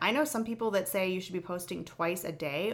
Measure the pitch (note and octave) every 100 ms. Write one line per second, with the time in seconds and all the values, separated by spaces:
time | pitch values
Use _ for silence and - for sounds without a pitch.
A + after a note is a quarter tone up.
0 | F#3 B3 D4+ A3+ A3 A3+ A3+ G3+ F#3+ G3+
1 | F#3 F#3 F#3 F#3 F3 F3+ F3+ E3+ E3 -
2 | E3+ F#3 - D3+ D3+ C#3+ G3+